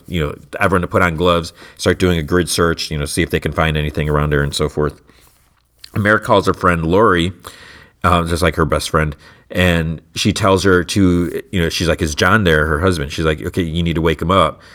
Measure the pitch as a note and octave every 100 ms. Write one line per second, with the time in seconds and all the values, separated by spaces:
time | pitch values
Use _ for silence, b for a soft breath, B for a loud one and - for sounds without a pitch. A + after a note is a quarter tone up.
0 | - F2 D2 - - - G2+ F#2 F2 G#2
1 | F2+ D#2+ F2 E2+ E2 B B B F2+ F2+
2 | F#2 E2+ D2 F2+ E2 - E2+ D#2+ - D2+
3 | C#2+ - E2 E2 D#2+ D2+ D#2+ D2+ D2+ D2+
4 | D2+ D2+ D2 D2 C#2+ - D2 - D2 -
5 | _ b b b b b _ _ - G#2+
6 | G#2 G#2+ - G#2 F#2 F2 F#2 E2+ D#2+ F#2
7 | A2 F2 E2+ F#2 B B B B B _
8 | F2 F2 E2+ E2+ E2+ E2 D2+ D2+ - D#2+
9 | D#2 - B B B F#2 F2+ E2+ D#2+ D#2
10 | - - G#2+ F2+ G#2 F#2+ F#2+ F2+ E2 G#2
11 | F#2+ F2 E2+ - - G2 E2 - E2+ D#2+
12 | E2 C#2+ F2+ A2 F2+ D#2 D#2 D2+ F#2+ E2+
13 | C#2 D#2+ D#2+ D#2 - F#2+ E2 E2 E2+ D#2+
14 | D#2+ D#2 E2+ F#2+ D#2 - B